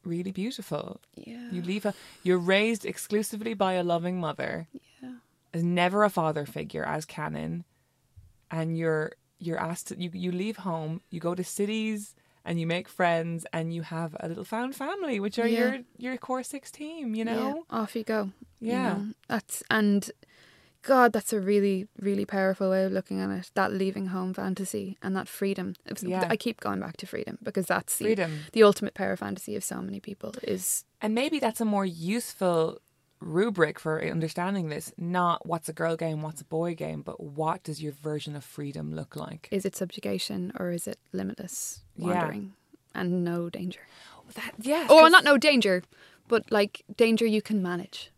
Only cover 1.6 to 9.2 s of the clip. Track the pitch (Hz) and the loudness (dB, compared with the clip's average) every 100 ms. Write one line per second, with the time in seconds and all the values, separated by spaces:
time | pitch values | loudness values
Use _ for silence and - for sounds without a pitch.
1.6 | 175 202 208 196 - - 180 180 175 190 | -4 -2 -2 -4 -14 -6 2 2 4 4
2.6 | 220 226 - - - 208 214 214 220 214 | 4 0 -4 -8 -2 0 0 -4 -6 0
3.6 | 196 185 175 170 175 185 160 - - 165 | 2 2 2 0 0 -2 -4 -4 -4 -6
4.6 | 165 - _ _ 254 247 _ _ _ 165 | -8 -16 _ _ -18 -18 _ _ _ -2
5.6 | 170 175 180 196 208 190 160 156 143 151 | 0 4 4 4 4 4 0 0 -6 -8
6.6 | 151 156 151 156 160 - 151 151 156 170 | -8 -6 -4 -4 -6 -8 -8 -6 -6 -6
7.6 | 170 _ _ _ _ - - _ _ 165 | -10 _ _ _ _ -20 -20 _ _ -6
8.6 | 160 165 160 156 151 - | -4 -2 0 0 -2 -8